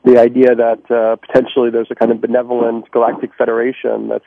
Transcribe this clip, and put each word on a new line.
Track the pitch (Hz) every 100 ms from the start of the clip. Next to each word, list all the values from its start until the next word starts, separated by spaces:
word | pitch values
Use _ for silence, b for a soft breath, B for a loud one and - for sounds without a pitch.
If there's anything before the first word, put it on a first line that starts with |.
| 123
the | 123
idea | 120 127 127 120
that, | 117 110 _
uh, | 120 110 113
potentially | - 131 127 - 120
there's | 117 113
a | 120
kind | 113
of | 113
benevolent | 110 123 123 120 117 113 -
galactic | 120 117 107 113 _
federation | 117 113 123 127 120 110 110
that's | 117